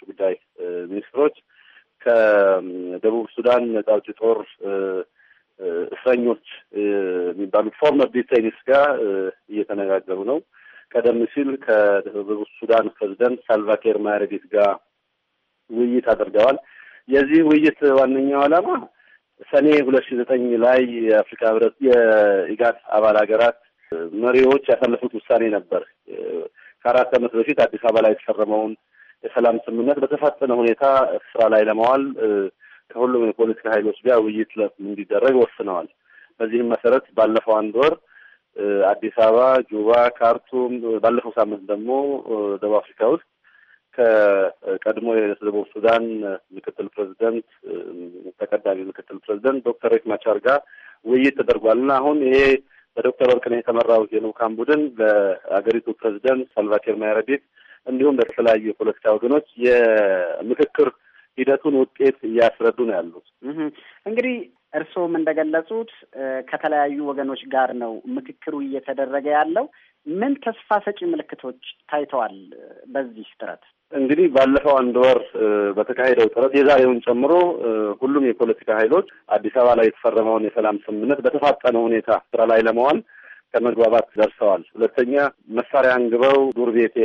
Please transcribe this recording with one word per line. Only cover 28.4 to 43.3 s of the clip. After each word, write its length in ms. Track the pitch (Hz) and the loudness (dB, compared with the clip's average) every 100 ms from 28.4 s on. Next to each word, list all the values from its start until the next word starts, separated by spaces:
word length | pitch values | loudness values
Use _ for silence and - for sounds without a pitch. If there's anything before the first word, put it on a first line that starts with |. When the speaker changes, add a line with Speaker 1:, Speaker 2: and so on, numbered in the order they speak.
| 104 107 107 110 _ _ _ _ | -2 -2 -4 -8 _ _ _ _
Speaker 1:
የሰላም 320 | 117 123 120 117 | -6 0 0 0
ስምምነት 400 | - 117 127 147 | -4 -2 -2 0
በተፋጠነ 540 | 135 147 147 - 135 | -2 -2 -2 -2 -2
ሁኔታ 280 | 120 117 107 139 135 127 95 | 2 0 2 2 2 2 -4
ስራ 180 | - - 110 | -4 0 4
ላይ 140 | 110 | 4
ለማዋል 380 | 107 107 117 135 139 127 110 104 95 - _ - - | 2 2 2 0 -2 -2 -2 0 -4 -8 _ -20 -12
ከሁሉም 360 | 117 127 123 | -4 0 0
የፖለቲካ 420 | 113 - 113 110 110 | 0 0 -2 -2 -2
ኃይሎች 300 | 110 107 - | -2 -2 -2
ጋር 180 | 123 120 | 0 2
ውይይት 340 | 110 107 107 | 2 -4 -6
ለ-፣ 200 | 110 101 - | -6 -6 -6
እንዲደረግ 560 | 101 104 95 101 131 127 | -12 -10 -4 0 2 2
ወስነዋል። 520 | 113 - 101 87 78 _ _ _ _ - | 2 -2 -6 -6 -8 _ _ _ _ -8
በዚህም 340 | 110 117 117 | -4 -2 -2
መሰረት 360 | 113 117 127 - | -2 0 0 0
ባለፈው 420 | - 110 110 113 | 0 0 0 0
አንድ 200 | 107 107 113 | 0 0 0
ወር 180 | 151 165 _ _ - _ _ - 101 101 95 | 0 -2 _ _ -20 _ _ -6 -2 0 0
አዲስ 300 | 104 107 - | 0 -4 2
አበባ፣ 220 | 110 117 131 131 | 4 4 4 2
ጁባ፣ 260 | - 107 107 120 120 | 0 -2 2 4 2
ካርቱም፣ 600 | 120 117 117 _ 127 123 123 113 110 | 2 0 0 _ -6 -4 -6 -4 -2
ባለፈው 340 | 113 120 117 | 0 0 -2
ሳምንት 300 | 113 104 101 95 | -2 -2 -4 -6
ደግሞ 240 | 104 117 135 143 139 - 107 104 98 | -6 -4 -4 -4 -6 -6 -4 -4 -4
ደቡብ 200 | 104 107 | -2 -2
አፍሪካ 240 | - - 110 | -4 -2 -2
ውስጥ 200 | 165 _ | -2 _